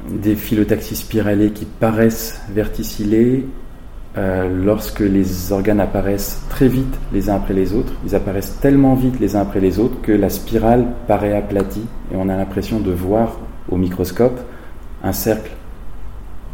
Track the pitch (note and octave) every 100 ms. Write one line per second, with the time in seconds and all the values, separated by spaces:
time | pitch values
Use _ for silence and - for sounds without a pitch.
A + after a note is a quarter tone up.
0 | - G2 G2+ G#2+ - G#2+ G#2 A2 - A#2
1 | - A2 G#2 G#2 G#2+ G#2+ - - A2+ A2
2 | A2+ A2+ - - - G2+ G#2 - A2 -
3 | G#2 A2 A#2+ C3 C3 - - - - -
4 | - - F#2+ F#2 F#2 F#2 G2 G#2+ - -
5 | G#2 G2 F#2 F2+ F2+ G2 G2 G#2 F#2 G2+
6 | G2+ G2+ - - - - C3+ B2 C3 -
7 | - G2+ G2+ G#2 - F#2+ F#2 G#2 - -
8 | G#2+ G2+ G2 G2 F#2+ - C#3 C#3 C3+ C3
9 | B2+ B2+ G2+ G#2 G2 G2+ F#2+ F#2 A2+ B2+
10 | - G#2 G2 - - A2+ A2 A#2+ B2 -
11 | - G2+ G#2 G#2 G2+ G2+ G2 G2+ A#2 -
12 | - F#2+ F#2+ F#2+ F#2+ - F#2+ A2+ F#2 F2
13 | F#2 G#2+ A2+ - - - - F2+ F#2 -
14 | F2+ - A#2+ B2+ - - - - - -
15 | F#2+ F#2+ A#2 A2 - - - - - -
16 | - - - - -